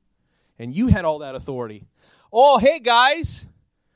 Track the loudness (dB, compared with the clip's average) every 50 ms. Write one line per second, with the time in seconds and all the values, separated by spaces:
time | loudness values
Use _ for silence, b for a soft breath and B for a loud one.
0 | _ _ _ _ _ _ _ _ _ _ _ -16 -14 -10 -6 -4 0 2 2 2
1 | 0 -4 -6 -6 -10 -14 -14 -14 -12 -12 -10 -10 -10 -12 -14 -18 -20 _ b b
2 | b b b b b b 2 4 4 4 4 4 2 0 0 0 -2 2 2 4
3 | 4 2 0 -2 -6 -8 -10 -10 -12 -18 _ _ _ _ _ _ _ _ _